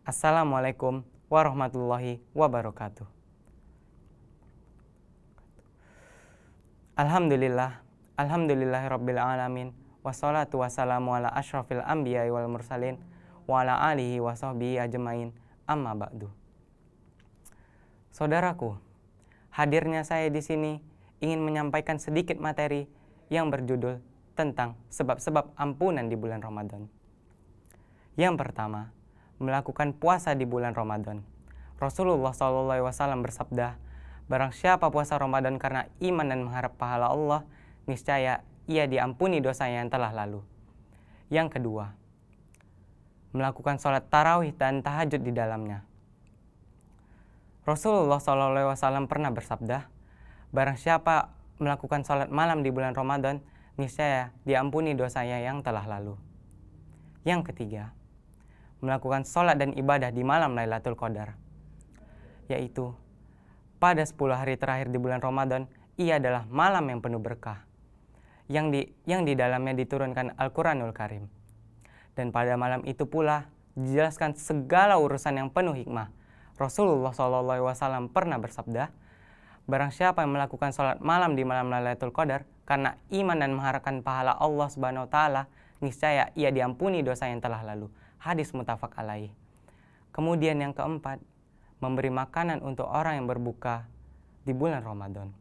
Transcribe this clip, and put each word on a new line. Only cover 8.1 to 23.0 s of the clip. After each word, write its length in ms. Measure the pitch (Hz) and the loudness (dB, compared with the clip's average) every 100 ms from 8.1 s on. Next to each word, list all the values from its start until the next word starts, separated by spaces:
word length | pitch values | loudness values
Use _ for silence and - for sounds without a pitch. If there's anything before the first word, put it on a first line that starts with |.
| - | -2
alhamdulillahirabbil 1040 | 143 - 160 135 131 127 135 127 123 123 | 0 2 2 2 2 0 -2 -2 0 0
alamin, 480 | 127 131 127 127 127 120 - - | 0 0 -2 -6 -8 -14 -20 -12
wassalatu 640 | 135 131 147 151 147 135 | -10 -2 0 2 0 -2
wassalamu 480 | 123 127 127 123 123 | -2 0 0 2 2
ala 160 | 123 120 131 | 0 0 -2
asyrafil 480 | 139 139 117 123 | -4 -6 -4 -4
anbiya'i 480 | - 156 131 123 120 | 0 0 0 0 0
wal 160 | 120 120 | 0 -2
mursalin, 480 | 120 117 127 127 127 - - - - | -6 -6 -4 -4 -6 -16 -20 -20 -14
wa 160 | - 131 | 0 2
ala 160 | 127 127 151 | 2 2 2
alihi 240 | 143 123 123 | 2 0 -2
wa 160 | 117 | -2
sahbihi 480 | 117 135 123 123 127 | -4 -6 -4 -2 -2
ajmain, 560 | 120 123 120 117 117 117 - - - | -2 -4 -4 -4 -6 -12 -20 -12 -4
amma 240 | 151 123 | -2 -2
ba'du. 400 | 104 101 113 104 - - - _ _ _ _ - _ - - - - - - - - _ | -4 -6 -10 -14 -16 -20 -20 _ _ _ _ -20 _ -20 -20 -20 -20 -20 -20 -20 -20 _
Saudaraku, 720 | - 151 165 180 170 117 101 - _ _ _ _ _ - | -4 2 2 2 -2 -6 -8 -16 _ _ _ _ _ -12
hadirnya 480 | - 147 160 160 160 | 0 4 4 2 -2
saya 320 | 151 165 156 | -2 0 0
di 80 | 151 | -2
sini 400 | 147 156 156 151 - - - _ | -2 -2 -2 -6 -12 -20 -20 _
ingin 240 | 156 160 | -2 0
menyampaikan 560 | 156 151 147 156 151 156 | 0 0 0 0 -2 -6
sedikit 400 | - 160 180 165 | -2 -2 0 -4
materi 480 | 156 151 147 143 143 - | -4 -2 -2 -2 -6 -16